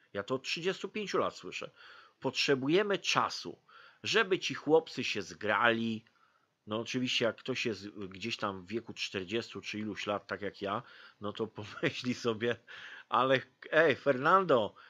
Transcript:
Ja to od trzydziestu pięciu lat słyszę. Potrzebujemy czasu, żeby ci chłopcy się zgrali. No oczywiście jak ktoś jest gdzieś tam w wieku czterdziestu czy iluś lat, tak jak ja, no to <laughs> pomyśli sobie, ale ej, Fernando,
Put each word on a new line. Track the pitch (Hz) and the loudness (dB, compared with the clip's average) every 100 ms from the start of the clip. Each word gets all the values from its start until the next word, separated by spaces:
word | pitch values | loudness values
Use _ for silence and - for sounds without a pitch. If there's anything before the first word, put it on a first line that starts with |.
| _ | _
Ja | 101 | -8
to | 101 | -4
od | 131 | -4
trzydziestu | - 175 175 180 196 | -4 -4 -2 -4 -6
pięciu | 214 190 175 | -6 -2 0
lat | 92 - | 0 -4
słyszę. | 90 - - _ - - - _ | -10 -10 -10 _ -20 -20 -20 _
Potrzebujemy | 135 - - 135 135 180 208 185 | -4 0 2 4 4 2 2 -2
czasu, | - - 110 - 87 - _ - - _ | 2 2 2 -2 -10 -12 _ -20 -20 _
żeby | 117 190 196 185 | 0 2 2 0
ci | - | -2
chłopcy | 131 143 160 160 - | -4 4 4 4 -4
się | 120 107 | -4 -4
zgrali. | 92 85 104 101 117 113 113 110 - _ _ _ _ _ 104 | -6 -4 0 4 4 4 0 -4 -10 _ _ _ _ _ -6
No | 110 | -6
oczywiście | 117 127 127 - | -2 -2 0 2
jak | 113 - | 0 -2
ktoś | - 123 120 | -6 -2 -2
jest | 95 101 | -4 -8
gdzieś | 104 95 95 113 - | -12 -12 -8 -8 -4
tam | 104 95 | -4 -6
w | 87 | -6
wieku | 110 107 | -6 -6
czterdziestu | - - 101 90 113 - 101 | -8 -6 -6 -4 -4 -4 -10
czy | - 107 | -8 -6
iluś | 107 95 104 | -6 -6 -4
lat, | 101 - | -4 -4
tak | 98 | -6
jak | 98 - | -6 -6
ja, | 98 107 - - - _ | -4 -4 -6 -20 -20 _
no | 104 | -10
to | 104 107 | -6 -6
<laughs> | - 101 - | -6 -12 -4
pomyśli | 156 - 123 | -4 -2 -4
sobie, | 117 120 107 117 110 - - - - - | -2 -4 -2 -2 -4 -8 -18 -16 -18 0
ale | 113 131 131 - _ - | 2 4 2 0 _ 2
ej, | 156 160 117 | 6 6 4
Fernando, | 143 127 151 190 180 127 101 - | 2 2 6 6 6 4 4 -4